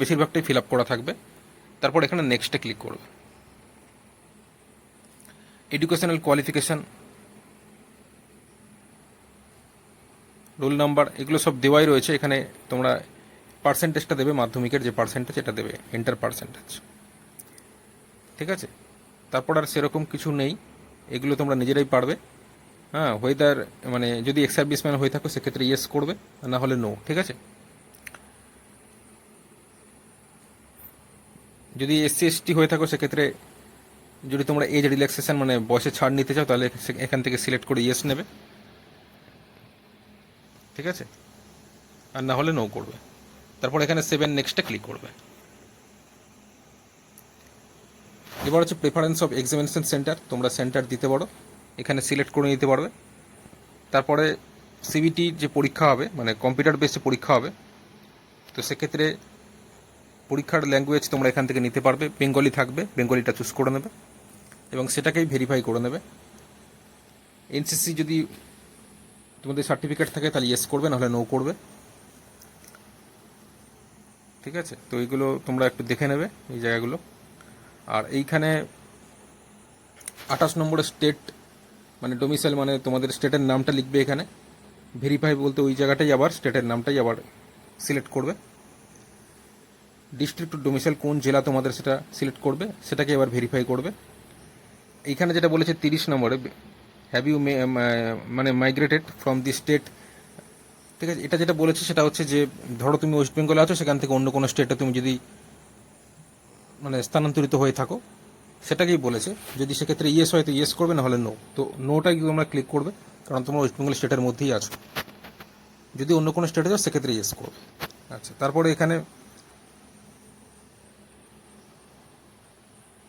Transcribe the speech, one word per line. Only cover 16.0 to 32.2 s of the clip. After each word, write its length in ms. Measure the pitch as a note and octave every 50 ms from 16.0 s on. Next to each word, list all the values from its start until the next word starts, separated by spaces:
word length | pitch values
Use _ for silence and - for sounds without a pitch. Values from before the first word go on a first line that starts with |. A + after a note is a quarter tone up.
| A2+ B2 A2+ - -
পার্সেন্টেজ, 440 | A#2 A#2 - - - - - - - - - - - - - - - - - - - - - - - - - - - - - - - - - - - - - - - -
ঠিক 120 | - D3+ E3 F#3+
আছে? 120 | F#3 - - - - - - - - - - - - - - -
তারপর 200 | C3 B2+ - D#3+ D#3
আর 60 | D3+ - -
সেরকম 280 | D3+ C#3+ C#3+ - D#3+ D#3 -
কিছু 180 | - D3 - D#3+ D3 C#3+
নেই, 100 | C3+ C#3+ F#3 - - - - - - - - - - - B2
এগুলো 180 | B2 C3 C#3+ C#3+ C3+
তোমরা 140 | D3 C#3 C3+ B2+
নিজেরাই 260 | B2 B2 C#3 C#3+ C#3 C3+ -
পারবে। 200 | B2+ B2+ C3+ - - - - - - - - - - - - - - - - -
হ্যাঁ, 180 | D3 D#3 C3+ G#2+ G#2+ A#2
whether 300 | B2+ C#3+ C#3 D3+ D3 C#3+ C3 - - - - - C3 B2
মানে 140 | A#2+ A#2+ A#2+ A#2+ A#2 A#2
যদি 120 | C3+ C#3+ D3 C#3+
এক্স 100 | C3+ - -
সার্ভিসম্যান 360 | C#3+ D3 D3 C3+ - D3+ C#3+ C3+
হয়ে 100 | C#3 C3+ -
থাকো 120 | D3 - D3+ -
সেক্ষেত্রে 280 | C3 - C#3 - - C3 B2+
ইয়েস 140 | C3+ C3+ - - -
করবে, 200 | D3 C#3+ D3+ G3 - - - - - - B2+
না 60 | B2+ B2+ C3
হলে 120 | C3 C3 B2 A#2
no, 80 | G#2 G#2 G#2 -
ঠিক 100 | - D#3 F3 F#3
আছে? 100 | - - - - - - - - - - - - - - - - - - - - - - - - - - - - - - - - - - - - - - - - - - - - _ - - - - - - - - - - - - - _ - _ - - - - - - - - - - - - - - - - - - - - - - - - - - - - - B2
যদি 140 | C3+ C#3 D#3 D#3 D3+
এসসি 160 | C#3+ - -